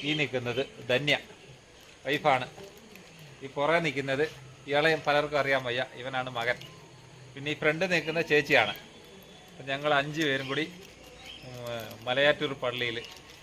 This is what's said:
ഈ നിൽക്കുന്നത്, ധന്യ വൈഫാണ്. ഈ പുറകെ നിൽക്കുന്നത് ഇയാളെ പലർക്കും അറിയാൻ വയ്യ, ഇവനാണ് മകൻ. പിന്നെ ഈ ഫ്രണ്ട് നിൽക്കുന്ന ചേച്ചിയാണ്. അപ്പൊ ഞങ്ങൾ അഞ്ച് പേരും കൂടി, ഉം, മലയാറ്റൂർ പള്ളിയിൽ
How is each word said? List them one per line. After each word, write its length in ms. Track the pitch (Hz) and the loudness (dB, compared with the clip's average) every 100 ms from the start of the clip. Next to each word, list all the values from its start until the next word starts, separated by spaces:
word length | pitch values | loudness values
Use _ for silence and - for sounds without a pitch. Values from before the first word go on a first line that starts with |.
ഈ 120 | 143 | -2
നിൽക്കുന്നത്, 520 | 151 135 123 120 120 135 - 123 | 0 0 -2 -2 -2 -4 -6 0
ധന്യ 280 | 127 147 139 - - - - - - - - 135 | 2 4 0 -2 -20 -20 -20 -20 -20 -20 -10 -2
വൈഫാണ്. 420 | 147 151 131 127 - - - - - - 165 147 - | 2 4 4 0 -12 -18 -20 -20 -20 -20 -20 -20 -14
ഈ 40 | 135 | -10
പുറകെ 320 | 143 143 170 | -2 2 4
നിൽക്കുന്നത് 440 | 160 135 139 135 160 - - - 139 | 2 -2 -2 0 0 -4 -20 -16 -2
ഇയാളെ 340 | 143 156 156 151 | 2 4 2 2
പലർക്കും 320 | 147 147 147 | 2 2 0
അറിയാൻ 240 | 135 135 | 2 0
വയ്യ, 220 | 127 123 127 | 0 -4 -4
ഇവനാണ് 360 | 127 127 131 127 | -8 -6 -6 -4
മകൻ. 260 | 120 117 120 - - - - - - - 139 | -4 -2 -2 -6 -20 -20 -20 -20 -20 -18 -10
പിന്നെ 160 | 147 | -6
ഈ 40 | 151 | 0
ഫ്രണ്ട് 360 | 156 160 185 | 0 2 0
നിൽക്കുന്ന 300 | 170 151 160 | 0 0 -2
ചേച്ചിയാണ്. 500 | 160 151 151 135 104 | 4 4 6 4 4
അപ്പൊ 920 | 101 - - - - - - - - | 0 -12 -20 -20 -20 -20 -20 -20 -14
ഞങ്ങൾ 300 | 135 139 147 | -8 -2 2
അഞ്ച് 280 | 143 143 151 | 2 2 0
പേരും 260 | 151 135 131 | 0 0 -2
കൂടി, 240 | 139 165 - - - - - - - | -4 -4 -8 -18 -20 -20 -20 -18 -16
ഉം, 640 | 127 123 120 117 107 110 117 | -16 -12 -8 -8 -10 -10 -2
മലയാറ്റൂർ 480 | 131 143 147 147 | 4 4 4 -2
പള്ളിയിൽ 480 | 135 127 123 120 117 - - - - | -2 -4 -2 -4 -4 -10 -16 -20 -20